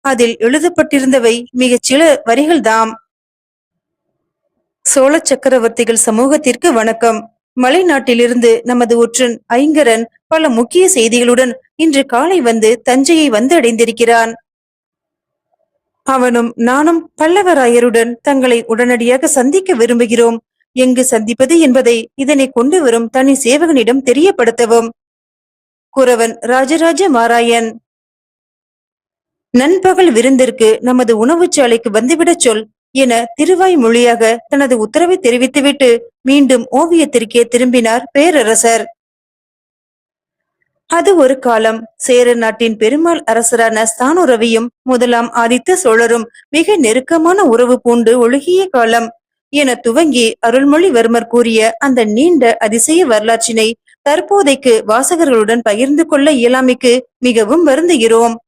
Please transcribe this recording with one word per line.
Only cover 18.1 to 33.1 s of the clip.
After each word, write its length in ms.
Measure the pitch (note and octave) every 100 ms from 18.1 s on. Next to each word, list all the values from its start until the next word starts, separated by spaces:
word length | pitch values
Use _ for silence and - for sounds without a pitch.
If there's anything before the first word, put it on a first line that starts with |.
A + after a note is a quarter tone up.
| A#3+
தங்களை 420 | D4 C4+ B3+ A#3
உடனடியாக 640 | - A3+ B3 B3 A#3 B3+ D#4
சந்திக்க 480 | C4+ B3 F#4 F#4+
விரும்புகிறோம். 640 | C4 A#3 A#3+ A#3+ A3+ A#3 A#3 _ _ _
எங்கு 340 | B3+ B3+ B3+
சந்திப்பது 540 | B3+ A3+ G#3+ A#3 C4 E4
என்பதை 500 | D4+ B3+ A#3+ A#3 A3+
இதனை 340 | - C4+ C#4+ C4
கொண்டு 320 | A#3+ B3+ F4+
வரும் 280 | C4+ A#3 A#3
தனி 240 | C4 C4+
சேவகனிடம் 720 | C4+ A3+ D4 E4 C#4 A3 C4
தெரியப்படுத்தவும்." 840 | B3+ A#3+ F#4 D#4+ A#3 A#3 A#3 A#3 A#3 - _ _ _ _ _ _ _ _ _ C4+
குறவன் 400 | B3+ A#3 A3+ -
ராஜராஜ 680 | A3+ B3+ C4+ D#4+ E4 D4+ F#4+
மாராயன். 640 | A#3+ A#3 A#3 A#3 A#3 A3+ A3+ _ _ _ _ _ _ _ _ _ _ _ _ _ _ _ _ _
"நண்பகல் 640 | A#3+ C#4 F#4+ F#4 F#4 F4+
விருந்திற்கு 680 | A3+ B3 C4 B3+ G#3+ A3 A3
நமது 440 | B3 B3+ A#3 A3
உணவுச்சாலைக்கு 640 | A#3+ E4 F4+ D4 A#3+ A3+ A3+
வந்துவிடச் 460 | G#3 B3 D#4+ E4+ E4+
சொல்" 300 | B3+ A3 A3 _ _
என 340 | C4+ C4